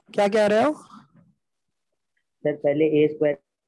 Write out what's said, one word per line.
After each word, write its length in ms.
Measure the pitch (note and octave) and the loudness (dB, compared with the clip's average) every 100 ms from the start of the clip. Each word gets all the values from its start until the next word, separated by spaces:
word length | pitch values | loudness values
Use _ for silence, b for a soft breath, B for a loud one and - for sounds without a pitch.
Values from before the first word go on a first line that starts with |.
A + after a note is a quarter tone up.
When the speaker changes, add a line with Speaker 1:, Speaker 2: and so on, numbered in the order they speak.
| _ | _
Speaker 1:
क्या 140 | - G3+ | -2 0
कह 200 | G#3+ G#3 | 2 2
रहे 160 | G#3+ | 2
हो? 100 | C4+ | 0
Speaker 2:
सर, 1800 | D4+ - - - _ _ _ _ _ _ _ _ _ _ _ _ _ D3 C#3+ | -2 -12 -20 -20 _ _ _ _ _ _ _ _ _ _ _ _ _ -8 -4
पहले 300 | D3 C#3+ D#3 | -2 0 0
ए 220 | D3+ D3+ | 2 0
स्क्वायर 280 | D3+ D3+ C#3+ _ _ | 0 -4 -4 _ _